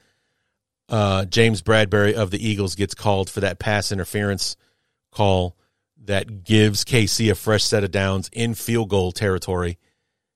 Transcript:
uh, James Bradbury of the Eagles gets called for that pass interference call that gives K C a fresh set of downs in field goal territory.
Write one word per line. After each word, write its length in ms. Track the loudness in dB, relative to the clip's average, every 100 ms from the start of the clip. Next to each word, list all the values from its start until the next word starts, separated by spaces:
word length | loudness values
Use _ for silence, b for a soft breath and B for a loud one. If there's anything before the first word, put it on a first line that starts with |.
| _ _ _ _ _ _ _ _ _
uh, 380 | 0 2 2 0
James 340 | 2 2 2
Bradbury 540 | 2 2 4 2 2
of 160 | 2 -2
the 160 | -2 -2
Eagles 280 | -2 -2
gets 200 | -2 -4
called 340 | -2 0 0 -2
for 120 | -2
that 180 | -4 -2
pass 340 | -2 -2 -2
interference 640 | -6 -4 -2 -2 -2 -4 -8 _ _ _ _ _
call 420 | 0 2 2 0 -6 _ _ _ _
that 400 | -4 -4 -4 -10
gives 400 | 2 4 6 2
K 220 | 0 0 0
C 220 | 0 0
a 60 |
fresh 300 | 0 0 0
set 200 | 2 0
of 60 | 0
downs 400 | 0 0 -2 -6
in 220 | -4 -4
field 340 | -4 -2 -2 0
goal 240 | 0 0
territory. 640 | -2 -2 -2 -2 -4 -4 -6 _ _ _ _ _